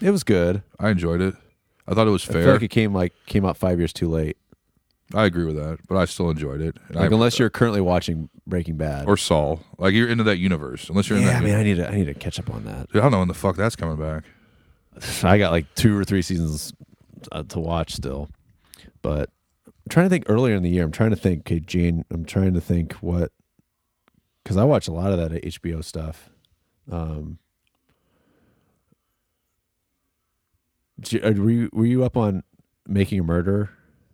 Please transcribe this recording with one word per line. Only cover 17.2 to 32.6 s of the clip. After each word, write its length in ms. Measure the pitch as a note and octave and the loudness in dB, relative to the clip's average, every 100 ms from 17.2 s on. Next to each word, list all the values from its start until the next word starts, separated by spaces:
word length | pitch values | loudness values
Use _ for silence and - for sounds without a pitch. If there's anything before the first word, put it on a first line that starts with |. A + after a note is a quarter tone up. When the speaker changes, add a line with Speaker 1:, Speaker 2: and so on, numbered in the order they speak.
| - | -14
Speaker 1:
uh, 100 | D#2 | -12
to 140 | C#2 F2 | -8 -6
watch 360 | D#2+ E2+ D#2+ | -4 -4 -4
still. 340 | - C2 C#2 C#2+ - _ _ _ - - _ | -8 -8 -8 -10 -16 _ _ _ -20 -20 _
But 300 | - D2 - _ _ _ _ | -4 -4 -4 _ _ _ _
I'm 60 | _ - | _ -2
trying 160 | E3 F#3 | 2 4
to 40 | |
think 140 | F3+ - | 2 2
earlier 260 | G#2+ B2+ | 2 4
in 80 | G2+ | 2
the 80 | F2 | 2
year. 140 | F2+ | 2
I'm 80 | D#2+ | 0
trying 180 | - A2 | 2 2
to 60 | G2+ | 2
think, 240 | F#2+ E2 | 0 0
okay, 200 | - E2 | -2 -4
Gene, 440 | D#2 F2+ F2 E2+ - | -2 0 2 0 -4
I'm 140 | E2 E2 | -8 -4
trying 260 | G2 F#2+ | 0 2
to 60 | F2+ | 0
think 320 | - F2 D#2+ | 0 -2 -2
what, 380 | - F2 F2 E2 _ _ _ _ _ _ _ _ _ _ _ | -6 -4 -2 -4 _ _ _ _ _ _ _ _ _ _ _
'cause 120 | - F#2+ | -4 0
I 80 | |
watch 220 | C3 C3 - | 2 2 -2
a 60 | |
lot 200 | E2 G2 | -4 -2
of 60 | F#2 | -2
that 260 | E2 E2 | -2 -6
H 180 | F2 - | -10 -10
B 100 | E2+ | -8
O 80 | E2 | -8
stuff. 500 | D#2 E2 D#2 - - _ _ _ _ _ - | -8 -10 -10 -12 -18 _ _ _ _ _ -12
Um, 480 | E2+ D#2+ D2+ D2+ E2 _ _ _ _ _ _ _ _ _ _ _ _ _ _ _ _ _ _ _ _ _ _ _ _ _ _ _ _ _ _ _ _ _ _ _ - | -8 -8 -8 -12 -16 _ _ _ _ _ _ _ _ _ _ _ _ _ _ _ _ _ _ _ _ _ _ _ _ _ _ _ _ _ _ _ _ _ _ _ -16
did 120 | - | -6
you, 80 | A#2 | -2
uh, 120 | G#2+ | 0
were 180 | G2+ G#2 | 2 2
you, 200 | A#2 A#2 | 0 0
were 140 | G#2 A#2 | 0 0
you 180 | B2+ | 2
up 120 | B2+ B2 | 0 0
on 260 | G#2+ F#2+ - _ | 0 -2 -8 _